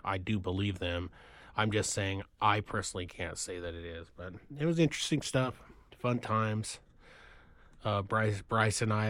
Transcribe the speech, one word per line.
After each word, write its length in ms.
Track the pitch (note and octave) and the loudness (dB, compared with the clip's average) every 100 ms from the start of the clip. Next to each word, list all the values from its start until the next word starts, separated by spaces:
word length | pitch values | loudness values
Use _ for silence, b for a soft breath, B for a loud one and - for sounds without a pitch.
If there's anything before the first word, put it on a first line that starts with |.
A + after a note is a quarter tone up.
I 140 | F#2+ F#2+ | -4 -2
do 220 | F#2 G#2+ | 0 0
believe 400 | F2+ F#2+ G2+ F#2 | 0 0 0 0
them. 300 | F2 F2 F2+ B B B B - | -2 -2 -4 B B B B 0
I'm 140 | G#2+ | 2
just 200 | G#2 - | 2 0
saying 320 | - G2 G2 - _ | 0 -2 -2 -6 _
I 200 | G#2 G#2 | 4 4
personally 440 | G#2 G#2+ - F#2+ F2+ | 0 -4 -4 -6 -8
can't 320 | - F2 - | -6 -8 -6
say 220 | - F2 | -8 -6
that 140 | F2 | -6
it 100 | E2+ | -8
is, 280 | E2+ E2 E2+ - | -10 -12 -14 -14
but 180 | F2+ F2 - C#3+ | -14 -14 -14 -2
it 80 | D#3+ | 2
was 140 | E3+ | 4
interesting 420 | D#3+ - - D3 | 4 4 0 0
stuff, 400 | - C3 B2+ - - B B - | 0 0 0 -2 -16 B B -4
fun 200 | B2 A#2+ | 0 0
times. 600 | - A2 A2 G#2+ A2 - - - B B B B B B B - | 2 2 2 0 -4 -8 -16 -20 B B B B B B B -8
Uh, 180 | A2 G2+ | -2 0
Bryce, 400 | G2 A2 G#2+ G2+ | 0 2 2 0
Bryce 400 | - A2+ A2 - | 0 2 4 2
and 120 | A2 | 0
I 120 | G#2+ | 2